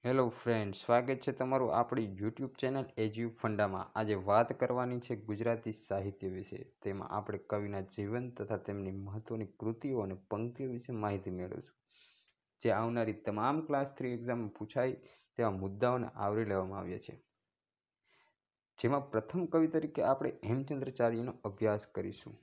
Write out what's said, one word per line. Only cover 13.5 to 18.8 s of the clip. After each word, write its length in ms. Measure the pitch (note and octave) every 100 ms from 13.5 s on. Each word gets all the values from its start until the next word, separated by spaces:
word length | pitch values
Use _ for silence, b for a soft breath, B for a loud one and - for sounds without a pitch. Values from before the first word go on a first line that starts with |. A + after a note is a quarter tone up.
| D3+ D#3
ક્લાસ 280 | C#3 C#3
થ્રી 160 | - B2+
એક્ઝામમાં 400 | A#2+ A#2 A#2+ G#2+
પૂછાય 440 | - G#2 C3+ B2+ C3 B B B -
તેવા 140 | A#2
મુદ્દાઓને 560 | F#2+ F#2+ G2 B2 B2 A#2
આવરી 380 | - G#2 G#2+ G#2+
લેવામાં 340 | G2 F#2 G2
આવ્યા 180 | F2+ F2+
છે. 260 | - - _ _ _ _ _ _ _ _ b b b b _ _ _ -